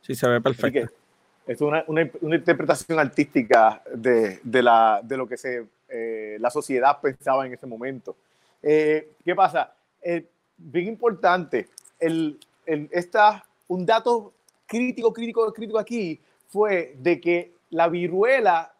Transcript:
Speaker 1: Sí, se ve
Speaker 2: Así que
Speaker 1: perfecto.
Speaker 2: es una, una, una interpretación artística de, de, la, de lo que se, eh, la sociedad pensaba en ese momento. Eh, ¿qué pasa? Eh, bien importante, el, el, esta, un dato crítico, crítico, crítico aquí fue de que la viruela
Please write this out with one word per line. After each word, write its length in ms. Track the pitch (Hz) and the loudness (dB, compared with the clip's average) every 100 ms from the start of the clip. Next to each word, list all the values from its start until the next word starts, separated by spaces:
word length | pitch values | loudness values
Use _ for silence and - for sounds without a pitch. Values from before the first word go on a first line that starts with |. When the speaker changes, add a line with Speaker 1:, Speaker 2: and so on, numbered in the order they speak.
Speaker 1:
Sí, 140 | - | -10
se 120 | 131 127 | -2 0
ve 80 | 120 | 2
Speaker 2:
Así 60 | |
que 380 | 123 131 139 127 | 0 -2 -2 -2
Speaker 1:
perfecto. 140 | 113 _ _ _ _ _ - | -4 _ _ _ _ _ -12
Speaker 2:
es 140 | 117 | -4
una, 240 | 147 156 160 | 0 -2 -2
una, 220 | 156 165 - | -2 -2 -4
una 140 | 156 160 | -2 -2
interpretación 640 | - 165 156 143 - 160 | 2 0 2 -2 0 0
artística 840 | 143 - 143 151 110 123 110 107 - | 0 0 0 0 4 6 6 2 -12
de, 480 | 127 117 117 107 95 | -4 2 2 2 -4
de, 200 | 120 123 | -2 2
la, 380 | 120 113 113 104 | 4 6 4 2
de 140 | 113 135 | -2 -8
lo 120 | 127 | -6
que 80 | 120 | -8
se, 300 | 135 123 107 _ _ | -8 -8 -10 _ _
eh, 480 | 123 113 110 107 107 | -10 -8 -8 -10 -4
la 100 | 120 | -4
sociedad 500 | 151 143 131 131 143 | -4 -2 0 2 0
pensaba 460 | 143 131 - 135 135 | -4 -6 -4 -2 -4
en 60 | |
ese 140 | 123 131 | -12 -16
momento. 500 | 113 123 135 - - _ _ _ _ | -12 -12 -12 -14 -18 _ _ _ _
Eh, 480 | 147 156 151 156 151 _ | 2 2 4 0 -2 _
¿qué 100 | - | -6
pasa? 400 | 185 185 156 135 _ _ _ | 2 2 2 -4 _ _ _
Eh, 240 | 175 170 165 _ _ _ | -6 -6 -6 _ _ _
bien 300 | 165 143 180 | -6 -4 -4
importante, 840 | 220 233 190 185 180 160 127 98 - - _ | -2 -2 0 2 2 0 -4 -6 -16 -20 _
el, 400 | 165 165 156 143 _ _ | -2 0 -4 -6 _ _
el, 240 | - 151 151 | -6 -6 -4
esta, 520 | 175 175 220 208 202 _ _ _ | -6 -2 4 4 2 _ _ _
un 180 | 185 | -6
dato 480 | 175 220 226 240 208 _ _ _ _ | 2 2 2 -2 -4 _ _ _ _
crítico, 460 | 220 247 247 226 | -4 -4 0 -2
crítico, 400 | 220 233 226 220 | -2 -6 -2 -2
crítico 260 | 214 220 214 | -4 -6 -4
aquí 420 | 208 233 185 151 _ _ _ | -4 -6 -6 -8 _ _ _
fue 480 | 196 208 190 160 139 | -2 0 0 -2 -4
de 220 | 139 170 | 0 0
que 320 | 170 175 175 _ _ | 0 -2 -2 _ _
la 180 | 165 170 | 0 0
viruela 840 | 175 175 180 220 269 208 170 165 | 0 -4 0 2 4 4 2 -2